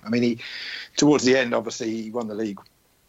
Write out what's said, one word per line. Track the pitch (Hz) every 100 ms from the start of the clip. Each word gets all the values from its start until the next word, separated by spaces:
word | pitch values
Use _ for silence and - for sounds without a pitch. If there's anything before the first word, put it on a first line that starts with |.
| 107
I |
mean, | 120
he, | 120 117 - - - - - -
towards | 147 139 123
the | 131
end, | 120
obviously, | 117 113 - 113 113
he | 110
won | 117 110
the | 104
league, | 110 98 - _ _ _